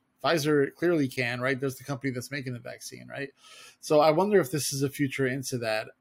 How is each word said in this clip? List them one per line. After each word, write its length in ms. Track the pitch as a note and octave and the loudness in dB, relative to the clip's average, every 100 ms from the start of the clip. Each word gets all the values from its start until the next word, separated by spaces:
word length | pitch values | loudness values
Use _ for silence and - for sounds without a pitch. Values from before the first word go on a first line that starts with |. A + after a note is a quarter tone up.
| _ _ | _ _
Pfizer 500 | C3+ E3 C#3+ D3+ C#3 | 0 2 4 4 2
clearly 340 | - E3+ E3+ C3+ | 0 2 2 2
can, 320 | C3 A#2+ B2 | 0 -4 -2
right? 200 | B2+ C3+ | -2 -2
There's 180 | C#3 B2+ | -2 -6
the 60 | |
company 280 | C3 C3+ C#3 | -8 -6 -4
that's 200 | B2 A#2+ | -6 -8
making 220 | C#3+ C3 | -8 -8
the 60 | A#2+ | -10
vaccine, 480 | B2 A2+ - B2+ B2 | -12 -14 -14 -16 -14
right? 220 | A#2+ C#3 - - - - - | -10 -10 -12 -20 -20 -20 -12
So 180 | - D3+ | 2 6
I 120 | D#3 | 6
wonder 280 | D#3 G3 G3+ | 4 4 4
if 120 | D3 | 4
this 220 | D3+ - | -2 -4
is 80 | C#3 | -2
a 80 | C3+ | -4
future 380 | - C#3+ - C3 | -2 -4 0 -2
into 320 | C3+ B2+ B2+ | -2 -6 -4
that. 280 | A2+ A2 A#2 - | -2 -2 -4 -10